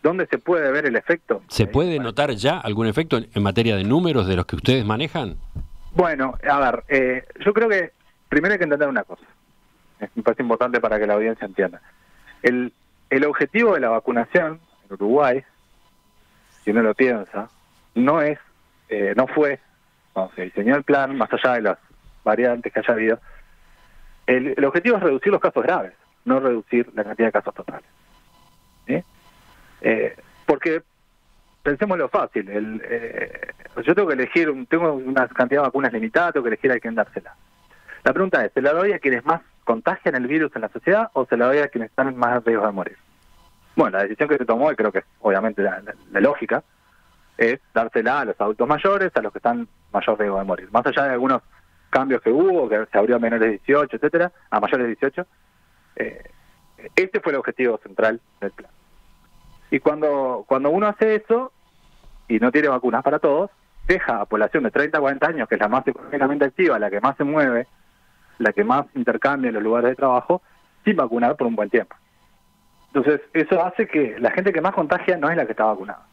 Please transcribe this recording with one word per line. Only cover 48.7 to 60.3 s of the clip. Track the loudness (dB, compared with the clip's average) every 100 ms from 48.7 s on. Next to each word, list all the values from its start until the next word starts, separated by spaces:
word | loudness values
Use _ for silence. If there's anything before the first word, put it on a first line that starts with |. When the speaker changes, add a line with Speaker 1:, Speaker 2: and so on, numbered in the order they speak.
| 2 2 0 0
Speaker 1:
a | -2
los | -4
que | -4
están | -2 -2
en | -6 _ _
mayor | -4 -2 0
riesgo | 0 -2
de |
morir. | -4 -6 -2
Más | -2
allá | 0 -2
de | -2
algunos | 0 0 0 _ _ _ _ _
cambios | -2 0 0
que | 2
hubo, | 2 4 2 0
que | -2 0
se | 0
abrió | 2
a | 2
menores | 0 2
de | 0
dieciocho, | 0 0 0 0
etcétera, | -2 0 0 -2 _ _
a | -2
mayores | 0 0
de | -2
dieciocho, | -2 -4 -4 -10 _ _ _ _ _ _
eh, | -10 -10 -10 -20 -20 _ _ _ -20 -4 -2
este | -2 -4
fue | -4
el | -4
objetivo | -6 -2 -2 -2
central | -6 -2 -2 -2 _ _
del | -12
plan. | -12 -20 _ _ _ _ _ _ -20 -20 -20 _
Y | 0
cuando, | 0 0 0 0 -2